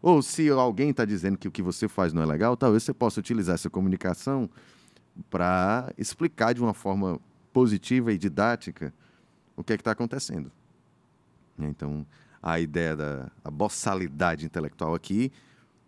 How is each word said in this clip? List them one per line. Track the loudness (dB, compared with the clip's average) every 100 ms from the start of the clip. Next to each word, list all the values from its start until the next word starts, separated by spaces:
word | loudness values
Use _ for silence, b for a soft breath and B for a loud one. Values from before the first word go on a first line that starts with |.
Ou | 4 6
se | 4 2 4
alguém | 4 4 2 2
tá | 2 0
dizendo | 0 0 -2
que | -4
o |
que | -4
você | -4 -2 -2
faz | 0 2
não | 2
é | 2
legal, | 2 2 2
talvez | 4 4
você | 2
possa | 0 0 0
utilizar | -2 -2 0 -2
essa | -2
comunicação | 0 0 0 -2 -2 -2 -2 -4 b b b b b _ -20 -6
pra | 0 2 4 2 0 -2 -8
explicar | -8 -4 -4 0 0
de | 2
uma | 0
forma | -2 -2 0 0 -4 -8 _ _
positiva | 4 4 4 0 0 2
e | 0
didática | 0 0 0 0 -6 -10 -10 -10 b b b b _ -10
o |
que | -4
é | -2
que |
tá | 0
acontecendo. | -2 -4 -6 -8 -8 -10 -16 _ _ _ _ _ _ _ _ _ -8
Então, | -8 -6 -6 -8 -10 b b b
a | -4 -2
ideia | 0 0 -2 -2
da, | -4 -6 -10 -14
a | -10
boçalidade | -2 -2 -2 -2 -2 -4 0 0 0 -4
intelectual | -6 -6 -6 -4 -4
aqui | -2 -2 -2 b b b b _